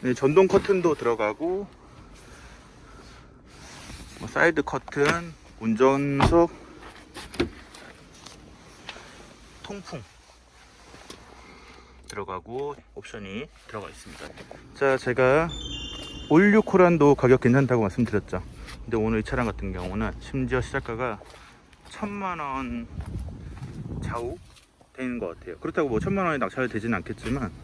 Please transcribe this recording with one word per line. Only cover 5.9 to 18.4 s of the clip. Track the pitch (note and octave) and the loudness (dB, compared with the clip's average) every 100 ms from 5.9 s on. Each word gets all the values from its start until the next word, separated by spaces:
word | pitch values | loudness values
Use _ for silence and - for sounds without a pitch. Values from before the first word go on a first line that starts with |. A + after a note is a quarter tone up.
| C3+ C#3+ C#3 C3 E3+ E3+ - - - - - - - - - - - - - - - - - - - - - - - - - - - - - - - | 6 0 2 4 6 4 0 -20 -20 -20 -20 -20 -18 -16 -4 -6 -6 -20 -20 -20 -20 -20 -20 -20 -20 -20 -20 -20 -20 -18 -18 -20 -20 -20 -20 -20 -20
통풍 | - G3+ - D#3 G2 - _ - _ - - - - - - - - - - - - - - - - | -14 -14 -12 -14 -16 -20 _ -20 _ -20 -20 -20 -20 -20 -20 -20 -20 -20 -20 -20 -20 -20 -20 -20 -16
들어가고 | G#2 F#2+ F#2 G#2 B2 C#3+ C#3+ - | -12 -10 -10 -10 -8 -8 -10 -16
옵션이 | - A2 A2+ G2+ G2+ D3+ - - | -18 -16 -14 -10 -10 -12 -16 -14
들어가 | A2 F#2+ | -12 -12
있습니다. | - - - D2+ - - - - | -16 -18 -16 -16 -18 -18 -20 -20
자, | - C#3 C3 | -2 2 2
제가 | - B2 B2+ C#3+ E3 - - - - - - - - | 0 2 4 4 2 -4 -10 -8 -10 -12 -14 -14 2
올류 | D#3 G3+ G#3+ | 6 8 6
코란도 | G#3 F#3+ F3+ E3+ C#3+ C3+ | 4 6 6 8 6 6
가격 | B2 B2+ | 6 6
괜찮다고 | A#2+ B2+ C3+ B2 | 6 4 4 2
말씀드렸죠. | G#2 - A#2 G#2 - F#2 | 0 0 0 0 -2 -8